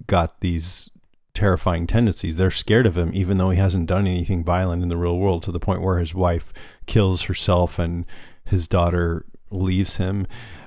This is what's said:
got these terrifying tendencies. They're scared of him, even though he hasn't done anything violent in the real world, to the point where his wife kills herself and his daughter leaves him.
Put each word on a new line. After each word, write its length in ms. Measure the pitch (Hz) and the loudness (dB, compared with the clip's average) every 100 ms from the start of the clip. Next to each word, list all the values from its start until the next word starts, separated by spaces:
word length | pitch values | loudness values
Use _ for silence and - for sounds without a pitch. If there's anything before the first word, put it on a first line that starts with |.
| - | -2
got 320 | 92 82 - | 0 0 -4
these 500 | 92 85 85 - - - _ _ _ | -4 -2 -4 -6 -8 -20 _ _ _
terrifying 520 | - 101 92 - 85 85 | 0 2 2 0 -2 0
tendencies. 520 | 117 117 - 85 82 | 2 2 0 -4 0
They're 120 | 92 | 0
scared 340 | - - 110 120 | 0 2 4 4
of 120 | 85 | 2
him, 140 | 85 | -2
even 240 | 92 92 95 | 0 0 2
though 120 | 92 | 2
he 60 | 92 | 2
hasn't 300 | 95 90 82 | 2 2 0
done 200 | 90 101 | 0 2
anything 360 | 90 87 90 | 0 0 -2
violent 400 | 82 87 92 85 | 0 0 0 0
in 60 | 87 | -2
the 80 | 85 | 0
real 200 | 87 87 | 0 2
world, 260 | 98 85 | 2 0
to 80 | - | -2
the 80 | 85 | -4
point 220 | - 90 | -2 0
where 180 | 90 90 | 0 0
his 160 | 82 87 | 0 0
wife 380 | 90 85 - - - - - | 0 0 -4 -14 -18 -16 0
kills 360 | 113 98 90 | 2 4 2
herself 540 | - 92 - 87 87 - | -2 -2 2 4 2 0
and 280 | 85 85 82 - - - - | -2 -2 -6 -10 -14 -12 -2
his 220 | 95 80 | 0 2
daughter 580 | 92 87 87 85 85 - - - | 2 4 2 0 -2 -8 -18 -10
leaves 480 | 95 95 92 95 - | -4 0 0 0 0
him. 300 | 92 98 92 - - - | -2 -2 -4 -8 -14 -18